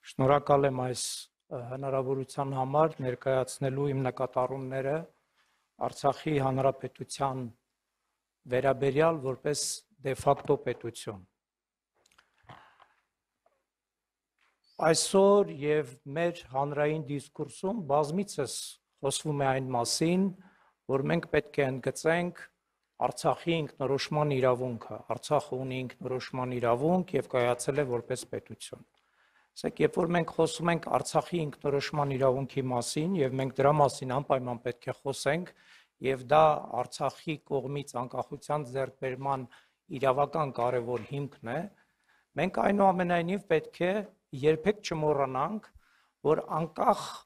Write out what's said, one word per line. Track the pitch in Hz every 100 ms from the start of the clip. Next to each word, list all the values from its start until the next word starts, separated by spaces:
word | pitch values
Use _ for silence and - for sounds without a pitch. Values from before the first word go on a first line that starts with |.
շնորհակալ | - - 131 143 143 143 139
եմ | 131
այս, | 127 120 - - - _ _
ը, | 135
հնարավորության | 120 131 139 135 131 135 127 - 135
համար | 135 131 143 160 160
ներկայացնելու | 131 123 139 131 127 - 135 135 143
իմ | 135 131
նկատառումները | - 131 - 127 135 131 135 135 156 170 _ _ _ _ _ _ _
Արցախի | 117 - 143 127 156 147
Հանրապետության | 135 131 135 - 131 - 127 - 139 131 123 - _ _ _ _ _ _ _ _ 151
վերաբերյալ | 123 139 131 139 135 160 160
որպես | 131 123 147 147 - - _ _
դե | 135 131
ֆակտո | - 139 - 139
պետություն։ | - 120 117 - - 101 90 _ _ _ _ _ _ _ _ _ _ _ - - - _ - _ _ _ _ _ _ _ _ _ _ _ _ _ _ _ _ _ _ -
Այսօր | 160 160 - 196 196 202 185 160
և | 147 151 131 131 143
մեր | 143 175 170 -
հանրային | 131 143 147 147 156 135
դիսկուրսում | 143 - - 151 - 190 233
բազմիցս | 151 143 147 175 202 - 127 - - - _ _
խոսվում | 135 - 156 143
է | 135
այն | 131 131 127
մասին, | 120 - 165 180 196 180 - _ _ _ -
որ | 135 143
մենք | 170 -
պետք | 151 - -
է | 135
ընդգծենք | 131 131 - 160 170 175 175 - _ _ _ _ _
Արցախի | 123 - 156 127 -
ինքնորոշման | 165 143 - 131 135 - 151 147
իրավունքը։ | 135 127 123 127 113 - 110 -
Արցախը | 113 - 147 - 127
ունի | 131 127
ինքնորոշման | 127 - 127 127 - 131 127
իրավունք | 123 117 120 151 185 175
և | 143 -
կայացել | 127 120 123 - 139
է | 139
որպես | 120 - 127 -
պետություն։ | - - 110 - - - _ _ _ _ _ _
Ասեք, | - - -
երբ | 151 -
որ | 170
մենք | 175 165 -
խոսում | 160 - 170
ենք | 170 -
Արցախի | 123 - 160 - 175
ինքնորոշման | 151 - 147 139 - 151 139
իրավունքի | 131 135 127 135 143
մասին, | 127 123 117 - 160 190
և | 131
մենք | 131 131 -
դրա | 135
մասին | 151 139 - 131
անպայման | 127 139 135 123 117
պետք | 123 - -
է | -
խոսենք, | - 123 143 160 180 - _ - _ _
և | 127 131 123
դա | 151 156 147 -
Արցախի | 117 127 - 139 - - 147
կողմից | _ 139 127 143 139
անկախության | 120 123 127 - 139 - 147 127
ձեռքբերման | 131 131 - 135 120 139 135 123 - _ _ _
իրավական | 143 135 131 143 160 147
կարևոր | 123 120 127 117 120 104
հիմքն | 143 139 - 131
է, | 139 202 _ _ _ _ _ _ -
մենք | 185 -
այնուամենայնիվ | - 202 196 185 175 175 170 196 -
պետք | 156 151 -
է | 175 208 196 _ _ 139
երբեք | 147 160 185 208 -
չմոռանանք, | 160 151 143 135 131 156 214 - - _ _ _ _
որ | 139 156 -
անկախ | 160 160 - 240 208 - -